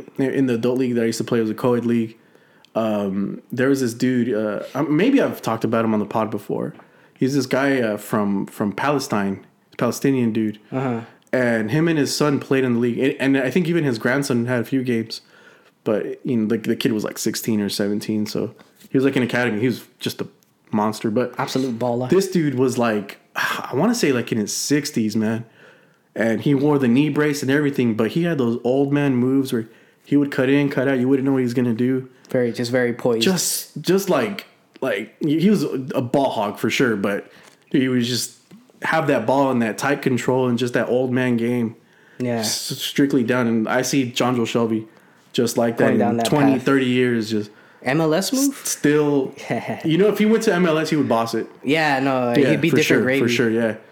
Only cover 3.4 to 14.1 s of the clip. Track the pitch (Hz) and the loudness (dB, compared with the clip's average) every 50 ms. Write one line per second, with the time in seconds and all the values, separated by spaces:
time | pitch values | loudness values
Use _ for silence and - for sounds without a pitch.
3.4 | - - - 123 127 135 139 135 131 117 117 120 135 127 127 123 117 127 107 107 | -12 -8 -4 0 2 2 2 2 0 -2 -2 -2 0 0 2 2 0 0 0 0
4.4 | 110 107 101 - - - - 135 151 151 151 151 202 277 277 262 170 127 117 - | -2 -2 -4 -4 -8 -6 -6 -4 -2 0 2 2 4 4 4 4 2 0 -2 -4
5.4 | - 120 113 113 - 110 117 113 113 113 110 107 104 104 - 113 110 107 110 101 | -4 -4 -4 -2 -2 0 0 0 0 2 0 0 -2 -2 -2 -2 -2 -2 -4 -8
6.4 | - - - - - - - - - - _ _ _ _ _ - 135 131 143 143 | -8 -6 -6 -6 -6 -6 -8 -12 -20 -20 _ _ _ _ _ -4 -2 0 0 0
7.4 | 123 - 131 127 139 139 139 131 120 107 104 107 - - - 110 104 101 98 98 | 0 0 0 0 2 2 2 2 0 0 -2 -4 -6 -4 -2 0 0 0 0 -2
8.4 | - - - - 110 101 98 - - 139 147 135 - - 120 104 98 98 98 98 | -4 -6 -6 -4 -4 -4 -4 -2 -2 0 0 -2 -2 -2 -2 -2 -2 -2 -4 -6
9.4 | - - _ _ _ _ _ - 135 117 113 - - 139 135 127 120 113 107 113 | -10 -16 _ _ _ _ _ -2 -2 -2 -2 0 0 0 2 2 0 0 0 0
10.4 | 110 107 104 - - - 139 131 135 127 120 117 117 - - _ _ _ - 131 | -2 -2 -4 -6 -10 -8 -6 -4 -4 -2 -4 -4 -6 -10 -16 _ _ _ -2 0
11.4 | 123 120 117 113 110 107 120 156 165 170 160 151 139 127 - - 143 147 139 123 | 2 2 2 0 0 0 0 0 2 2 2 0 0 0 0 0 0 0 0 0
12.4 | - - 139 135 131 127 120 117 123 123 117 113 127 139 143 - 127 135 135 139 | 0 0 0 2 2 2 0 0 0 0 0 0 0 -2 0 0 0 0 2 2
13.4 | 127 135 - 190 175 156 170 165 151 139 120 110 - 123 | 0 0 0 0 0 0 0 0 0 0 -2 -2 0 0